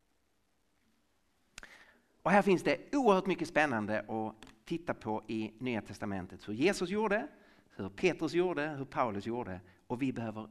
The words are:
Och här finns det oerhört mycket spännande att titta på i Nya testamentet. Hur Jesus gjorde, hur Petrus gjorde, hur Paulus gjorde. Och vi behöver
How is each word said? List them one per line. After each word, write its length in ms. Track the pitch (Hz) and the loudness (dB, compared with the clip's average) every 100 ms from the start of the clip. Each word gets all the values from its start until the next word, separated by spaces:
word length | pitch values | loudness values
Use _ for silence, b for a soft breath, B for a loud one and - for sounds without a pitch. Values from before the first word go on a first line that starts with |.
| _ _ _ _ _ _ _ _ _ _ _ _ _ _ _ - B B B B B _ | _ _ _ _ _ _ _ _ _ _ _ _ _ _ _ -20 B B B B B _
Och 80 | 156 | 4
här 120 | 202 | 6
finns 200 | 196 170 | 6 4
det 320 | 151 143 - | 4 0 0
oerhört 320 | 294 240 190 185 | 2 6 6 4
mycket 220 | 170 151 | -2 0
spännande 520 | 147 151 113 104 107 | 2 4 2 0 -2
att 460 | - 110 110 - - - | -2 -4 -4 -8 -20 -20
titta 300 | - 165 - | -8 -6 -4
på 280 | 117 110 107 - | -6 -4 -4 -4
i 260 | 113 110 110 | -6 -6 -6
Nya 240 | 127 113 | -4 -4
testamentet. 640 | - 101 104 98 90 92 - | -6 -10 -6 -6 -8 -12 -10
Hur 60 | |
Jesus 360 | 107 170 196 175 | 0 0 0 -2
gjorde, 380 | 208 220 208 277 - B B B - | -2 0 0 -2 -14 B B B -10
hur 120 | 98 | -8
Petrus 440 | - 185 165 160 | 0 0 0 0
gjorde, 360 | 165 180 151 151 | 2 2 0 -4
hur 160 | 143 | -4
Paulus 420 | 135 160 123 101 110 | -6 0 0 0 -4
gjorde. 340 | 120 104 90 - b - | -6 -6 -8 -12 b -8
Och 160 | 123 | -4
vi 100 | 135 | -2
behöver 360 | 123 113 107 107 | -2 -6 -8 -12